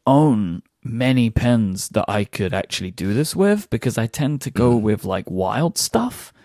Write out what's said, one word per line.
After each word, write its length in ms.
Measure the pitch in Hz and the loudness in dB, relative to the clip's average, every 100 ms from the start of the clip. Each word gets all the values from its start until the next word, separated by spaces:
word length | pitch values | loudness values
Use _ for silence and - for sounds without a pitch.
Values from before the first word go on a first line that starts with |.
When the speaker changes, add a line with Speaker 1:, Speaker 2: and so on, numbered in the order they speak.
| 123 | 2
Speaker 1:
own 560 | 139 151 110 92 87 _ _ | 4 4 2 0 -6 _ _
many 460 | 123 117 127 127 117 | -10 -2 2 4 2
pens 580 | - 120 120 101 95 - | 2 2 2 2 -2 -4
that 140 | 107 - | -4 -2
I 160 | 104 | -2
could 300 | 98 - 92 | -4 -4 -2
actually 360 | 98 - - 92 | -2 -6 -8 -8
do 200 | - 95 | -6 -2
this 220 | 113 156 | 0 -2
with 340 | 170 202 208 - | 2 2 2 -2
because 280 | 117 127 113 | -4 -2 -2
I 80 | 113 | -4
tend 340 | - 147 143 | -2 -2 -2
to 80 | 123 | -4
go 240 | - 123 | 0 4
Speaker 2:
Mm-hmm. 100 | 120 | 4
Speaker 1:
with, 200 | 107 107 | 2 -2
like, 260 | 95 92 - | -2 -4 -4
wild 480 | 92 92 113 170 - | -2 -2 0 -2 -2
stuff, 540 | - 226 247 - - _ | -2 -2 -2 -8 -20 _